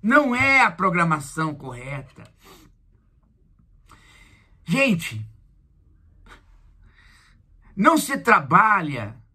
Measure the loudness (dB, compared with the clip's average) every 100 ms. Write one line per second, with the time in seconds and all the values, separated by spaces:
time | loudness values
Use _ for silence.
0 | 4 2 2 0 2 4 2 0 -2 0
1 | 0 -2 -6 -6 -6 -6 -14 -14 -12 -12
2 | -14 -20 -20 _ -20 -20 -20 _ _ _
3 | _ _ _ _ _ _ _ -20 _ -20
4 | -20 -20 -20 -20 _ _ -4 0 2 0
5 | -4 -10 -14 -18 _ _ _ _ _ _
6 | _ _ -20 -20 _ -20 -20 _ -20 _
7 | _ _ _ _ _ _ -18 2 4 4
8 | 0 -4 2 2 4 4 4 0 -2 -8
9 | -10 -14 -20